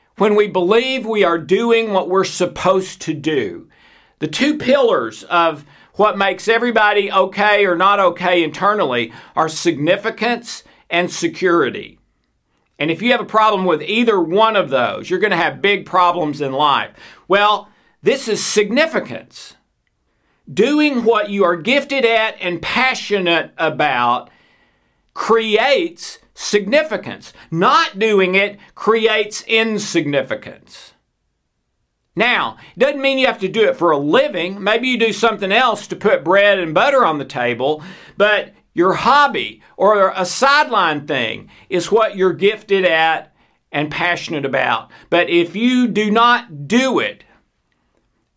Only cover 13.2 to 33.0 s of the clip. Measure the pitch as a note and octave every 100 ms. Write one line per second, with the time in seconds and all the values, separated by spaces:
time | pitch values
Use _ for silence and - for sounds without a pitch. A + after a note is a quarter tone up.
13.2 | G#3 A3 G#3+ G3+ F#3 D#3 D3 A3 A#3 G3+
14.2 | D#3+ F#3+ A3 G#3 D#3 C3 A2+ G2 - F#3
15.2 | G#3 F3 D#3+ C#3 G3 G3+ - F#3 F3 E3+
16.2 | D#3 D3 C#3 C3+ D3 B2+ G2+ - - -
17.2 | - G3 G#3 G#3 - _ _ _ D#3 C4+
18.2 | A3+ G3+ - G#3+ G3+ B3 D#4+ A3+ - F#2+
19.2 | - - - - _ _ _ _ _ _
20.2 | _ _ - C#3+ A#3+ D4+ D4+ B3+ A3+ A3
21.2 | G#3 G3+ F3+ F3 F3 C#4 - C#4 A3+ A3+
22.2 | A3 - F#3 E3+ - A3+ C4 A#3+ - G3+
23.2 | F3 E3 - - D#3+ C#3 D3+ B2 B2 A#2+
24.2 | - _ _ _ _ _ _ _ _ -
25.2 | - A3+ A3 G#3 B3+ B3 E3+ - - -
26.2 | _ - - G#3 G3 C#4+ D#4 G3+ - F#2+
27.2 | - - - D#3+ G#3+ D#4 D#4+ F#3+ A3 G3+
28.2 | F#3 F#3+ G3+ - - - G#3 A3+ A3 G#3+
29.2 | G#3 - - A3+ A3+ G#3+ G3+ E3+ C#3+ C#3+
30.2 | - - - - _ - - _ _ _
31.2 | _ _ _ _ _ _ _ _ _ -
32.2 | A#3 G#3+ B2+ - - - C#4 C#4+